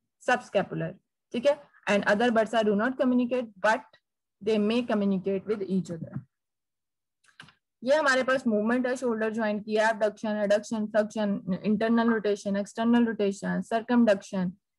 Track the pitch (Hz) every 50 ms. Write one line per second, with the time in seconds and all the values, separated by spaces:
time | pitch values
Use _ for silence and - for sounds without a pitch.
0 | _ _ _ _ - - 247 220 - - - 202 - - 160 160 165 165 - -
1 | _ _ _ _ _ _ - 247 233 285 294 294 - _ _ _ _ 190 202 202
2 | 196 - 208 202 240 247 220 226 220 214 - 226 220 214 208 202 220 262 262 -
3 | 285 254 247 247 247 240 254 247 240 220 - - - 214 226 - - - _ _
4 | _ _ _ _ _ _ _ _ 196 214 220 208 208 208 226 247 247 247 226 208
5 | 202 202 196 185 185 196 196 190 185 - 220 208 190 180 190 190 160 - 170 160
6 | 147 - - 139 - - _ _ _ _ _ _ _ _ _ _ _ _ _ _
7 | _ _ _ _ _ _ _ - - - _ _ _ _ _ _ - 247 285 311
8 | 302 277 254 262 247 254 262 269 262 240 214 208 208 226 240 254 254 247 254 254
9 | 269 247 220 220 220 220 214 226 220 208 208 208 208 214 214 220 214 226 220 208
10 | 220 208 208 - - 220 208 208 208 202 202 214 214 - 233 214 208 214 - 214
11 | 214 214 - 226 214 202 202 - - 185 185 - - 202 214 208 226 233 233 233
12 | 226 233 226 220 202 208 202 202 - 202 196 202 202 - - 226 226 233 240 240
13 | 240 226 220 214 208 196 202 - - 180 180 180 190 - 233 226 220 - 247 240
14 | 233 214 202 196 - - - 190 180 180 180 - _ _ _